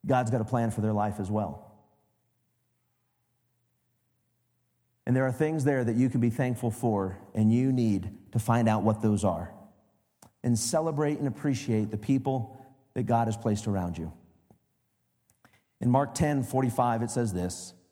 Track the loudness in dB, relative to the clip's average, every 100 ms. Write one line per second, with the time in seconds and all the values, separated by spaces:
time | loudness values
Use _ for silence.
0 | 2 0 2 -2 0 0 -2 -2 0 0
1 | 0 -2 -2 -2 -2 -8 -18 -20 _ _
2 | _ _ _ _ _ _ _ _ _ _
3 | _ _ _ _ _ _ _ _ _ _
4 | _ _ _ _ _ _ _ _ _ _
5 | 0 2 2 0 0 2 2 2 2 2
6 | 2 2 0 0 -2 -2 -4 -2 0 0
7 | -2 -6 -8 2 4 4 2 2 2 0
8 | -4 -12 -6 -4 2 2 4 2 2 2
9 | 2 2 0 -2 -8 -14 -20 _ _ _
10 | _ _ -20 _ -2 0 0 0 0 0
11 | 0 0 -4 -2 -2 -2 0 0 0 -4
12 | 0 0 2 -4 -6 -12 -20 _ _ -6
13 | 0 2 2 0 0 0 0 -2 -2 -6
14 | -8 -12 _ _ _ _ _ _ _ _
15 | _ _ _ _ _ _ _ _ 2 2
16 | 0 0 0 0 0 0 0 2 0 0
17 | -2 -2 -2 -2 -4 -6 -14 -20 _